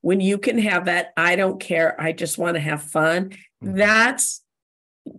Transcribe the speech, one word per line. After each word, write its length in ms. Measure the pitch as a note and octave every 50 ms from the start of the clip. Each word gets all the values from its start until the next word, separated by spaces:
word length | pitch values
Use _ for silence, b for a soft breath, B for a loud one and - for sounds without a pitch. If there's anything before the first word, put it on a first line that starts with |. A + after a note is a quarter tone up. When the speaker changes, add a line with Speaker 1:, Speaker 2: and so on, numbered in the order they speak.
Speaker 1:
when 200 | - D#3+ F#3 G3
you 180 | F#3 F#3+ G3+ G3+
can 200 | G3+ - A3 A#3
have 280 | G#3+ G#3 F#3+ F3+ F3+
that, 260 | F3+ F3 F3 E3+ E3+ -
"I 200 | - E3 F3 F3+
don't 240 | F3+ G3 F#3+ F#3+ F#3+
care, 400 | - - F3+ E3 E3 D#3+ - -
I 120 | D#3 D#3+ E3
just 260 | D#3+ E3+ D#3+ - -
wanna 220 | F3+ F3 E3+ E3
have 220 | D3 D3+ D3+ D3+ D3
fun." 480 | - - D#3+ D#3 D#3+ E3 F3+ F#3+ F#3 F#3+ B B B B _ -
Speaker 2:
Mm-hmm. 140 | G3 F#3+
Speaker 1:
That's, 680 | F#3+ G#3 G#3 G#3+ A3 A3+ B3 C4+ B3 - - - - _ _ _ _ _ _ _ _ _ _ _ _ _ - -